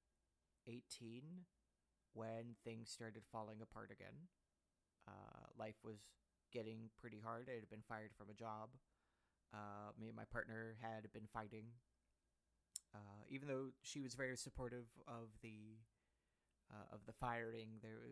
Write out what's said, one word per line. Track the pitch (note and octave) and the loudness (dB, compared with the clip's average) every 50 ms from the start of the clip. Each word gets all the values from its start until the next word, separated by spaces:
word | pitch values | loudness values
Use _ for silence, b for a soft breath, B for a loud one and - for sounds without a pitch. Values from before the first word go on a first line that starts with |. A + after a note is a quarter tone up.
| _ _ _ _ _ _ _ _ _ _ _ _ _ B2+ | _ _ _ _ _ _ _ _ _ _ _ _ _ -2
eighteen | A#2+ B2 - - - - A#2+ A2+ A2+ B2 C#3+ D#3 F3 F#3 F3+ - _ _ _ _ _ _ _ _ _ _ _ _ - | -2 -2 -2 -4 -6 -4 -2 -2 -2 -2 -2 -2 -4 -4 -4 -8 _ _ _ _ _ _ _ _ _ _ _ _ 0
when | A2 A2 A2+ A2+ A2+ A#2 A#2+ A2+ - - | 2 4 4 4 4 4 2 -2 -2 0
things | A#2 A2+ A2+ A2+ A2 | 0 0 0 0 -2
started | - - A#2 A2+ G#2 A2 G#2 - | 0 0 0 0 0 -2 -6 0
falling | - A2+ G#2+ G#2+ A2 G#2+ | 2 2 2 2 2 -2
apart | A2+ - - A2 G#2+ G#2+ | -2 -4 -2 -4 -4 -4
again. | G#2+ G#2 F#2+ F#2+ - C#3+ E3+ - - _ _ _ _ _ _ _ _ _ _ _ _ _ - - | -4 -6 -6 -6 -6 -6 -8 -10 -12 _ _ _ _ _ _ _ _ _ _ _ _ _ -12 -10
Uh, | G2 G2 G2+ G#2+ - - - - - A2+ | -8 -8 -8 -8 -8 -8 -10 -10 0 2
life | A2 A2 G#2 - - | 2 2 2 0 -4
was | A2+ A2 G2+ - - - - _ _ _ _ _ _ | -4 -4 -4 -6 -12 -16 -18 _ _ _ _ _ _
getting | - A#2+ A2 A2 A2 A2 A2+ A2+ - - | 2 4 4 4 2 0 -2 -4 -6 -6
pretty | - A#2+ G#2+ G#2+ A2 | -6 -4 -4 0 2
hard. | A2+ A2+ A#2 B2+ C3+ | 2 2 2 2 2
I | B2+ | 0
had | A#2 G#2+ - | 0 0 -2
been | G#2+ G#2+ G#2+ - | -6 -6 -2 0
fired | A#2 G#2+ G#2+ G#2+ - | 0 0 0 -2 -4
from | - G#2+ G2 | -6 -6 -6
a | G#2+ | -4
job. | G#2 A2+ A2+ G#2+ G#2+ A2 A#2 B2+ C3+ - b b b b b b b b b b b b _ - | -2 0 2 2 2 0 -2 -4 -12 -16 b b b b b b b b b b b b _ -4
Uh, | G#2 G#2 G#2 G2+ G#2 G#2 G#2 - - | -2 0 0 0 0 -2 -2 -2 -2
me | A2 A2+ | -2 -2
and | A2+ | 0
my | A2 A2 | -2 -2
partner | - - A#2 - - A2 A2 A2+ A2+ A2+ A2+ | 2 4 4 4 4 2 0 0 0 -2 0
had | A#2+ A2+ A2+ A2 G#2+ G#2 | 2 2 2 2 0 -2
been | - A2+ A2 G#2 - | -4 -4 -4 2 2
fighting. | A#2 A2 G#2 A2+ A2 G#2+ A#2 A#2+ B2 - _ _ _ _ _ _ _ _ _ _ _ _ _ _ _ _ _ _ - - _ - | 2 2 2 0 -4 -4 -6 -8 -10 -14 _ _ _ _ _ _ _ _ _ _ _ _ _ _ _ _ _ _ -2 -2 _ -10
Uh, | G#2 G#2 G2+ G2+ G#2 G#2+ - | -10 -10 -10 -10 -10 -6 -4
even | C3 C3+ C#3 D3 | -2 -2 2 2
though | C3+ C3 C3+ C3 C3 - | 4 4 2 0 -4 -6
she | - - - D3 | -6 -2 0 0
was | C#3 B2+ A#2+ | 0 0 2
very | B2+ C3+ B2+ B2+ A#2+ | 2 4 4 4 2
supportive | - - - - B2+ A#2+ A#2+ B2 A#2+ A#2 - - - D3+ | 0 0 0 0 0 2 2 0 -2 -4 -10 -10 -6 -4
of | B2 A#2 A#2 A2 G#2+ G#2+ | -2 -2 -2 -4 -6 -6
the, | - A2+ G#2+ G#2+ G#2+ A2 A2 A2 A2 - b b b b b b b b b b b b b _ _ _ | -6 -6 -4 -4 -6 -8 -8 -10 -12 -16 b b b b b b b b b b b b b _ _ _
uh, | - G#2 G2+ - - | -6 -6 -4 -4 -4
of | G#2+ G#2 - | -4 -4 -6
the | A2+ | 0
firing, | - - B2 A#2 A#2 A#2 A2+ A2+ A2+ A2+ A2 A2 A2 | 4 6 6 8 8 6 4 2 2 0 -2 -4 -4
there | A2+ A2 A2 A2+ A#2 A#2+ | -4 -4 -4 -2 -4 -4